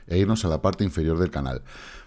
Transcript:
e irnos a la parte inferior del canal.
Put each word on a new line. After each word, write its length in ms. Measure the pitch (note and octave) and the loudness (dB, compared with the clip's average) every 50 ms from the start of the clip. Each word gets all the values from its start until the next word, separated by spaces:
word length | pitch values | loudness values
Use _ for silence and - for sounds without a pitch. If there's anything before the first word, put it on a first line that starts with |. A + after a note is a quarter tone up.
| - | -6
e 100 | - E2+ | 0 2
irnos 260 | F#2 G2+ G2 A2+ A2+ G#2 | 2 4 4 2 2 2
a 60 | E2+ | 0
la 120 | D#2 C#2+ | 0 2
parte 220 | - G2 F2+ - G#2 | 0 0 0 2 -2
inferior 340 | F#2 - F2+ D#2 D#2+ D#2+ | 0 0 0 0 2 2
del 140 | E2+ F#2 D#2+ | 2 0 0
canal. 320 | - C#2+ C2+ C2 B1+ - - - - - - - - - - | 0 -4 -4 -4 -6 -8 -10 -14 -18 -18 -18 -18 -18 -20 -20